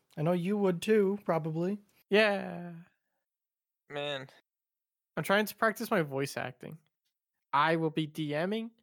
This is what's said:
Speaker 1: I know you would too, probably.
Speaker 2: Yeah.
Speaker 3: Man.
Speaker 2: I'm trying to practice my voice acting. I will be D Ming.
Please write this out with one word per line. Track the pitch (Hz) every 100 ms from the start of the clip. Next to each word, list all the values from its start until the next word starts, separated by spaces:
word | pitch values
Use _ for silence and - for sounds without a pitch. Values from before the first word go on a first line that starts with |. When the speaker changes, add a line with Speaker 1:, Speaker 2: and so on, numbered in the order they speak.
| _ -
Speaker 1:
I |
know | 156
you | 180 175 208
would | 196 170
too, | 214 220 196 202 -
probably. | 165 156 160 180 208 _ _ -
Speaker 2:
Yeah. | 202 214 196 185 175 175 170 175 _ _ _ _ _ _ _ _ _ -
Speaker 3:
Man. | 143 147 139 135 - _ _ _ _ _ _ _ -
Speaker 2:
I'm |
trying | 156 202 214
to | -
practice | 226 208 226
my | 208
voice | 151 135 143 -
acting. | 127 - - 160 _ _ _ _ _ _ -
I | 139 156 165
will | 160
be | 156 151
D | 156 151 147 180
Ming. | 220 226 _